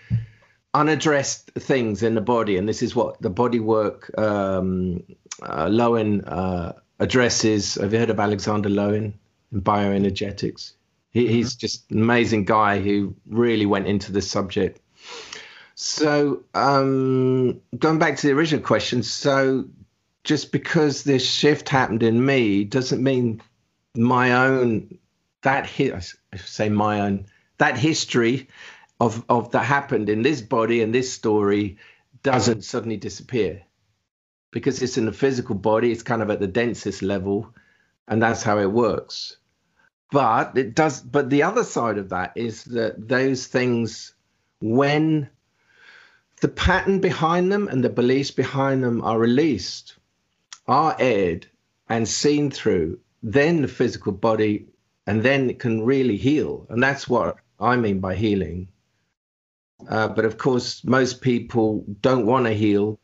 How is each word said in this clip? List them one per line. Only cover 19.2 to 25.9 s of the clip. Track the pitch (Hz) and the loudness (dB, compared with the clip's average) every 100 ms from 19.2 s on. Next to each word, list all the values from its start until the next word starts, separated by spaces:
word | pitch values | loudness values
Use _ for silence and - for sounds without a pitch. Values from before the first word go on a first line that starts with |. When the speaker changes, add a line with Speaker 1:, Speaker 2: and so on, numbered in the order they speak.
| 147 135 135 135 - - - _ _ _ | 0 2 2 0 -4 -14 -20 _ _ _
Speaker 1:
just | - 151 - | -2 -2 0
because | 139 - 170 151 131 | -4 0 2 2 0
this | 143 135 - | 0 0 2
shift | - 147 147 - | 2 2 2 0
happened | 135 127 110 | 0 0 2
in | 113 113 | 2 2
me | 135 139 113 101 | 2 2 2 2
doesn't | 101 131 127 127 | 0 -2 -2 0
mean | 131 131 120 110 - _ _ _ _ 123 | 0 0 0 -4 -12 _ _ _ _ 0
my | 120 127 123 123 131 | 2 4 4 4 4
own, | 131 120 107 - - _ _ _ _ | 2 2 0 -4 -16 _ _ _ _
that | 135 139 - | -2 -2 -2
hi-, | - 135 | -4 -4